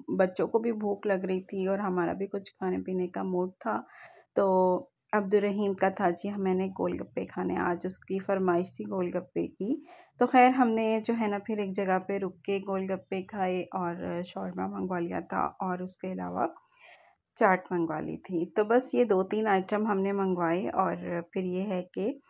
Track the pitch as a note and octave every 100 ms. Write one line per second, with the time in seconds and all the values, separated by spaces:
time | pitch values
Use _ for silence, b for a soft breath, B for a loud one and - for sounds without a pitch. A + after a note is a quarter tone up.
0 | - F#3 F#3 - D#3+ A3 A#3 G#3+ G#3 G3+
1 | G#3 F#3+ F#3+ F#3 - G3 F#3+ G3 G3+ F3+
2 | E3+ F#3 G3 G3+ F#3+ - F#3+ F#3+ F#3+ F#3
3 | F3+ F#3+ F#3+ F3+ F#3 - A3+ A3 - B
4 | B B B - G3 F#3 F#3 F3+ - _
5 | - G#3+ F#3+ G3+ G3+ G3+ G3+ F#3+ F#3+ F#3+
6 | F#3 F3 G3+ G3+ F#3+ F#3 F#3+ F#3+ F3+ F#3
7 | F#3 - F#3+ F3+ F3+ F#3 F3+ F3 F#3 -
8 | - F#3+ F#3+ F#3+ F#3 F3 F#3 - G#3 F#3+
9 | F3+ F3 F3+ E3+ E3+ - G3 D4+ B B
10 | B - B3 B3+ B3+ B3+ A#3+ A3 A3 A3
11 | A3 A#3 G#3+ G3+ G#3 G#3+ G3 F#3+ F#3+ F#3
12 | F#3 G3 F#3+ - - G3 G3 F#3+ F#3+ F#3
13 | - F#3+ F#3+ G#3 F#3 F3+ - F#3+ F3 F3
14 | F3 F3 F#3 F#3+ F#3 F3+ F#3+ G3+ F#3 F3+
15 | E3+ F3+ - F#3+ - - F#3+ F3+ F#3 -
16 | F#3+ F#3 F3 F3+ E4 - b b b b
17 | b b _ - G#3+ F#3 - F3+ D#3+ D#3
18 | D#3 D#3+ - E3+ F#3 - G#3 A#3+ C4 A#3+
19 | A#3 F#3+ F#3 G#3+ A3 F#3+ F#3+ G#3 A3 G3
20 | G3 G3+ F#3+ F3 E3 F3 - - F#3 F3
21 | F3+ E3+ E3+ G3 F3+ F3+ G3+ F#3 F3+ F#3+
22 | G#3 C#4